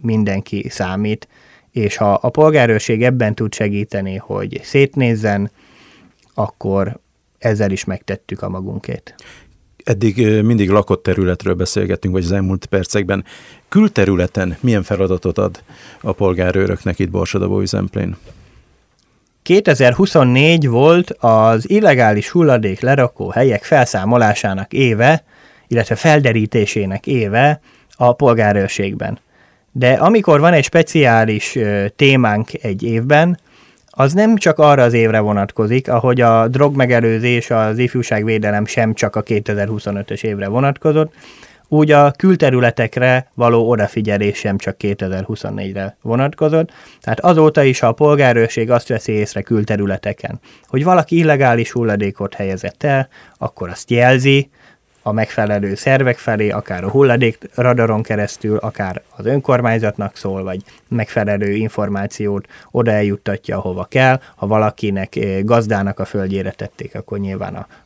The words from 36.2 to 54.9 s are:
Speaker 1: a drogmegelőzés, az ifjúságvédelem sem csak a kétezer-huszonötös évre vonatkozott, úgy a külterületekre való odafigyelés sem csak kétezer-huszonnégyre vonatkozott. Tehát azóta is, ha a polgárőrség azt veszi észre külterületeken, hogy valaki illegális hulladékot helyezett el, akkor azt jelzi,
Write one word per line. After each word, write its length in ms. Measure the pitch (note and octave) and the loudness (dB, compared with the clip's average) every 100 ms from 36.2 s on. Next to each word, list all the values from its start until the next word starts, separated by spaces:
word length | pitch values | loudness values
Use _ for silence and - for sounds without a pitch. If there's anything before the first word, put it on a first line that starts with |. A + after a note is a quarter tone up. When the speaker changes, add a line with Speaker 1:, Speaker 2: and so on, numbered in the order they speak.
Speaker 1:
a 260 | A#2 A2+ A2+ | 4 4 2
drogmegelőzés, 1000 | B2+ C#3+ C#3 B2 A#2 A#2 A2+ A#2+ A#2+ - | 2 2 2 2 2 2 0 0 -2 0
az 280 | A#2 A2 A2+ | 0 0 0
ifjúságvédelem 880 | B2 B2+ A#2 G#2+ A2 A2 G#2+ G#2 G#2 | -2 -2 -2 -2 0 -2 0 -2 -2
sem 280 | - A2 | -2 -2
csak 220 | G#2+ G#2 A2 | 0 -2 -4
a 60 | |
kétezer-huszonötös 1000 | - G#2 G#2+ G#2 G2+ G#2 G2+ G2+ - G2+ | -4 -4 -2 -4 -4 -6 -6 -8 -8 -8
évre 240 | A2 G2+ G2+ | -6 -6 -4
vonatkozott, 640 | A#2 C#3 C#3 D#3+ D3+ D#3 - - - - _ _ | -2 -2 -2 0 0 -2 -6 -20 -20 -20 _ _
úgy 240 | D3+ D3+ | 2 6
a 200 | D3 C#3+ | 6 6
külterületekre 1200 | - F#3+ F3+ C#3+ B2 A#2+ - A2+ B2 B2+ B2+ - | 4 2 4 2 2 2 0 -4 0 0 0 -2
való 360 | - A#2+ A#2 A2+ | 0 2 4 2
odafigyelés 680 | A2+ G2+ A#2 G#2+ G2+ G2+ - | 0 -2 -2 -2 -2 -2 -2
sem 200 | G#2+ G2 | -4 -4
csak 200 | - - | -6 -6
kétezer-huszonnégyre 1200 | G2+ G2+ F#2+ F#2+ F#2+ G#2+ G2+ G2+ G2 G2 G2 - | -6 -4 -6 -6 -6 -8 -10 -10 -10 -8 -10 -10
vonatkozott. 720 | A2 A#2+ C#3 - D3+ D#3+ E3 - - _ | -4 -2 -2 -2 0 0 -2 -8 -20 _
Tehát 180 | - A2+ | -8 0
azóta 440 | F3+ D#3+ D#3 D3+ | 2 4 4 4
is, 160 | C3+ C3 | 2 2
ha 80 | A#2 | 0
a 40 | |
polgárőrség 800 | - D3 D3 C3 A#2 A2+ A#2 A2+ | 2 2 4 4 2 0 -2 0
azt 160 | A#2+ - | 0 0
veszi 240 | A2 - | -6 -4
észre 300 | G#2+ G#2 G2+ | -4 -4 -6
külterületeken, 960 | - A2+ G#2+ G#2 G2 F#2+ G#2 - - - _ _ _ | -2 -2 0 -2 -2 -4 -6 -8 -12 -14 _ _ _
hogy 160 | C3 | -2
valaki 340 | E3 F3+ C#3+ E3+ | 2 2 2 2
illegális 540 | D#3+ C#3 C3 A#2 A2+ | 2 2 2 2 -2
hulladékot 640 | A#2+ A2+ G2+ G2 - G2 | -2 -2 -2 -4 -6 -10
helyezett 500 | - G2 F#2 F2+ - | -6 -6 -6 -10 -6
el, 240 | D3 C3+ C3 - - _ | -2 -2 -2 -10 -20 _
akkor 320 | - - F2 | -10 -8 -12
azt 200 | - - | -10 -2
jelzi, 600 | A#2+ B2 C3 C3+ C#3 C#3 _ _ _ _ | 2 4 4 4 2 0 _ _ _ _